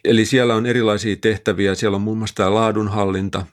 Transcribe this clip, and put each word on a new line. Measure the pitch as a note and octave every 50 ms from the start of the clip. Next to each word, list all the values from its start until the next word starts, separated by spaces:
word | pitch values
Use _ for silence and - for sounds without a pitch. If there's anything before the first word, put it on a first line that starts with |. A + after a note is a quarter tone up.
| -
Eli | - A#2+ A2 A2
siellä | - C3+ B2+ B2 A#2+ A2+
on | A2 A#2
erilaisia | B2 A#2 B2 A2+ G#2+ G#2 G2+ G#2 A2 G2
tehtäviä. | - - A2 G#2+ G2+ - - G2 F2 G2+ G2 F#2+
Siellä | - - G#2 G2
on | G2+ G2+
muun | G#2+ A2 A2
muassa | A2 G#2 -
tää | - G2+ F#2 G2+
laadunhallinta, | A2 A2+ A2 G#2+ G#2+ G#2+ G2+ G#2 G#2+ G2+ G2 F#2+ F#2+ G2 G2 - F#2+ F#2 -